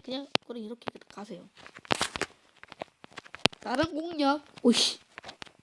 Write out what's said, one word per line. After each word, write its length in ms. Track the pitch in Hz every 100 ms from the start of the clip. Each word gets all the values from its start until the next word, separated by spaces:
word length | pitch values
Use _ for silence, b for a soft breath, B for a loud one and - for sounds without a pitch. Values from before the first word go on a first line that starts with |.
그냥, 220 | - 262 277 - -
그냥 180 | 240
이렇게 220 | 214 233 - - -
가세요. 400 | - 208 175 - - - - - - - - - - _ _ - - - _ - - - - - -
다른 240 | 214 254 330
공략. 520 | 294 339 320 277 294 - -
오이씨. 360 | 247 240 - - _ - - - - -